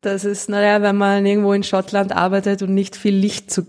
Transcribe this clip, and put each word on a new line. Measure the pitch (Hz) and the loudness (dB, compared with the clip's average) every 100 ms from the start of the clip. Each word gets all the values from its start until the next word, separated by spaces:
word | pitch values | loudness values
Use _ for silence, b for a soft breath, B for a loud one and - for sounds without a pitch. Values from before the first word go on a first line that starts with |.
Das | 208 196 202 | -4 -4 -4
ist, | 202 - | -6 -4
naja, | 202 208 208 | 0 2 2
wenn | 208 202 | 2 2
man | 202 202 202 | 2 2 2
irgendwo | 208 202 | 2 2
in | 202 | 0
Schottland | 196 190 190 202 196 | 0 -2 -2 -2 -2
arbeitet | 175 180 196 196 196 | 0 0 0 -2 -2
und | 196 190 | 0 -2
nicht | 196 - | -2 -4
viel | 214 196 | 0 2
Licht | 202 202 - | 0 -2 -6
zu | - | -6